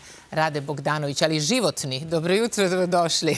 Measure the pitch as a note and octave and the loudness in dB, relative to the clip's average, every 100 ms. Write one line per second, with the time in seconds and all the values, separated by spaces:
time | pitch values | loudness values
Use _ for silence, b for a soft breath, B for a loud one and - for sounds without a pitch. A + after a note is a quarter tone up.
0 | B B B D3+ D#3 D3 C#3+ D3 D3 D3+ | B B B -2 -2 -2 -6 -4 -4 -2
1 | C#3+ C#3 D#3+ D#3 D3 B3+ F3 - B2+ C3 | -4 0 2 2 0 0 0 -2 -6 -6
2 | D#3+ E3 E3+ G3 A#3 G#3 F#3+ F#3 F3+ F3 | -2 -2 2 2 2 0 0 2 2 2
3 | E3+ - D#3 | 2 0 0